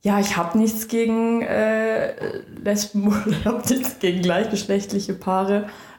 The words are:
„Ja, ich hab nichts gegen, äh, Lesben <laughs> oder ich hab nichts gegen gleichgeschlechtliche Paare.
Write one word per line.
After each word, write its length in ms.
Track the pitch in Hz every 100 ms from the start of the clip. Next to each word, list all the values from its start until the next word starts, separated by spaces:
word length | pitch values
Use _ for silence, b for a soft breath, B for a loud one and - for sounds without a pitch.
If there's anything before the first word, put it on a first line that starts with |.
„Ja, 160 | 202 202
ich 180 | 196 175
hab 180 | 170 220
nichts 320 | 220 220 -
gegen, 540 | 233 226 226 226 233
äh, 720 | - - 220 220 220 220 - - - - - -
Lesben 440 | 202 208 - 208 202
<laughs> 20 |
oder 180 | 208 214
ich 160 | - 208
hab 220 | 233 -
nichts 280 | 262 254 -
gegen 220 | 185 180
gleichgeschlechtliche 920 | 180 175 220 202 - 196 202 202 196
Paare. 540 | 190 - 185 196 202 208 B B